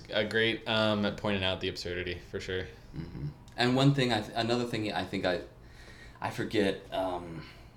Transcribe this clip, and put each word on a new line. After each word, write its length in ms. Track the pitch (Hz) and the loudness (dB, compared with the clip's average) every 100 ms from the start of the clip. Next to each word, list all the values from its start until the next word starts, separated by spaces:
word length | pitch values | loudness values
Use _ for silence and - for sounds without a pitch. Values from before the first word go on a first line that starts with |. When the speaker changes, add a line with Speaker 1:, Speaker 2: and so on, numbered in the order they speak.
| - | -2
Speaker 1:
a 120 | 107 | 0
great, 420 | 107 113 113 110 - | 2 2 2 2 0
um, 360 | 110 107 104 101 | 4 4 4 2
at 100 | 82 | 0
pointing 260 | 107 98 | 0 2
out 160 | 92 92 | 2 0
the 60 | 95 | -2
absurdity, 500 | 85 - 90 87 85 - | -4 -4 -4 -4 -6 -8
for 80 | 98 | -8
sure. 240 | - 92 - - - - | -4 -4 -6 -12 -12 -10
Speaker 2:
Mm-hmm. 300 | 82 87 143 - - - | -10 -8 -8 -8 -10 0
And 180 | 120 127 | 4 6
one 180 | 139 | 6
thing, 180 | 139 123 | 6 4
I 80 | 110 | 2
th-, 120 | 107 117 | 0 0
another 280 | 113 123 | 2 2
thing 280 | 120 113 107 | 2 0 0
I 120 | 82 | -2
think 200 | 92 98 | -2 0
I, 160 | 92 87 - - - - - - - - | 2 0 -4 -16 -20 -18 -18 -18 -18 -8
I 80 | 110 | -6
forget, 500 | 113 104 110 98 95 - | -4 0 2 2 0 -4
um, 500 | 87 92 87 87 80 - - - | -2 -2 -2 -6 -10 -12 -16 -20